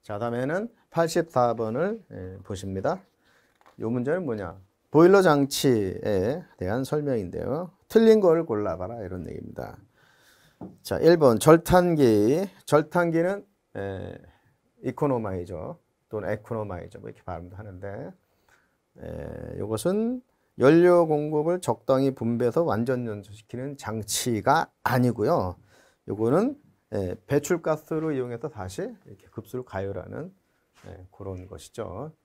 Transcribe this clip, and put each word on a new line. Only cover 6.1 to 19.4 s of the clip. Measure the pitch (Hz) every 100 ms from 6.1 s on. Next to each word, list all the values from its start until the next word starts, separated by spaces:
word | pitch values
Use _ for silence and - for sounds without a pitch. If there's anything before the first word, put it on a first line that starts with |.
| 98 101 160 - _
대한 | 92 117
설명인데요. | 135 151 143 120 92 80 82 143 175 _ _
틀린 | 220 226 220
걸 | 190 160
골라봐라, | 165 104 104 85 92 117
이런 | 92 90 82
얘기입니다. | - - - - - _ _ _ _ _ _ _ _ - -
자, | - 98
일 | 160 170
번 | 139 110
절탄기. | 151 165 165 180 175 165 127 107 104 156 196 _
절탄기는, | - 151 151 180 170 165 175 202 - _ _ -
에, | 98 95 92 - - _ _ _ _ _
이코노마이저 | 127 123 147 127 107 95 87 85 110 170 _ _ _
또는 | 107 92
에코노마이저 | 104 - 117 101 90 87 -
뭐 | 95
이렇게 | -
발음도 | - 85 90
하는데, | 95 104 90 98 101 170 - _ _ _ _ _ _ _ _
에, | 82 80 76 76